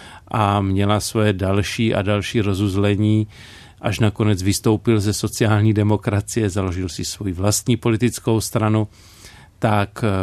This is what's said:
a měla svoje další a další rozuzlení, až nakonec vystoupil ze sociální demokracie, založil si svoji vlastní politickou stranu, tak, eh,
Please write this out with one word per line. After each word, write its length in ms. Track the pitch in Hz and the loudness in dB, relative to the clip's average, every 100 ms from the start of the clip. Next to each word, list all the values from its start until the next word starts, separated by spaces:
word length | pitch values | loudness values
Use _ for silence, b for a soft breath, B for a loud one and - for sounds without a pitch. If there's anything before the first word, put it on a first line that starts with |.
| B B - | B B -8
a 340 | 113 101 101 | -2 0 2
měla 380 | 98 95 101 104 | 0 0 2 0
svoje 340 | - 113 104 | 0 0 2
další 640 | 98 95 98 98 - 113 - | 2 0 0 -2 -2 0 0
a 60 | |
další 400 | 98 104 92 120 | 0 -2 -2 -2
rozuzlení, 840 | 101 92 101 95 101 101 107 107 107 B B B B B | 0 0 0 0 0 2 2 2 0 B B B B B
až 180 | - 95 | -4 0
nakonec 440 | 107 - 107 95 | 0 2 0 2
vystoupil 560 | 95 95 120 107 - 110 | 0 0 2 0 2 0
ze 140 | 101 | 0
sociální 600 | 101 107 - 113 107 110 | -2 -4 0 2 4 2
demokracie, 760 | 104 104 104 - 101 - 117 107 | 2 2 0 0 -2 -2 -2 -2
založil 400 | 101 95 90 92 | -2 -4 -4 -6
si 160 | - 87 | -6 -10
svoji 280 | - 104 | -6 -6
vlastní 440 | 87 101 - - 113 | -2 0 0 0 0
politickou 640 | 120 110 120 - - 113 | 0 0 0 -2 -2 0
stranu, 460 | - 113 107 110 107 B B B B B B - | 0 -2 0 0 -2 B B B B B B -4
tak, 440 | 117 104 101 - | 0 0 -2 -2
eh, 40 | 110 95 | -2 0